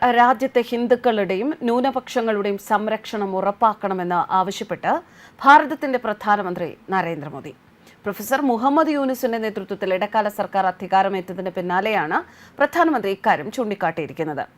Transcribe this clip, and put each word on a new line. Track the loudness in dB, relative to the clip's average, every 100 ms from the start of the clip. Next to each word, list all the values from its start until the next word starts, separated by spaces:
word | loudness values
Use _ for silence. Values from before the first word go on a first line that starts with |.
| 2 6
രാജ്യത്തെ | 4 4 0 0
ഹിന്ദുക്കളുടെയും | 0 0 2 2 2 0 0 -2 -2 -2
ന്യൂനപക്ഷങ്ങളുടെയും | 0 0 0 -2 -4 -2 0 0 -2 -4
സംരക്ഷണം | 0 0 0 -4 -4 -6 -2 -2
ഉറപ്പാക്കണമെന്ന് | -2 2 2 2 -2 -2 -2 0 0
ആവശ്യപ്പെട്ട് | 0 0 -4 -8 -6 -2 -2 -4 -20 -20 0
ഭാരതത്തിന്റെ | 8 8 6 -4 -2 -2
പ്രധാനമന്ത്രി | -2 -4 0 0 0 -4 -6 -8 -4
നരേന്ദ്രമോദി. | -2 -2 -4 -8 -12 -16 -18 _ _ -20 -12
പ്രൊഫസർ | -8 -6 -2 0
മുഹമ്മദ് | 2 2 2 2 2
യൂനുസിന്റെ | 2 -2 -2 -2 -2
നേതൃത്വത്തിൽ | -4 -6 -8 -6 -2
ഇടക്കാല | -2 0 0 -2
സർക്കാർ | -2 -4 0 -2
അധികാരമേറ്റതിന് | -2 0 2 2 0 -6 -8 -6
പിന്നാലെയാണ് | -6 -2 0 0 0 0 -2 -4 -16 -12 -2
പ്രധാനമന്ത്രി | 0 2 2 2 -2
ഇക്കാര്യം | -2 2 0 0
ചൂണ്ടിക്കാട്ടിയിരിക്കുന്നത്. | -4 -4 -2 -2 -2 -6 -6 -6 -6 -8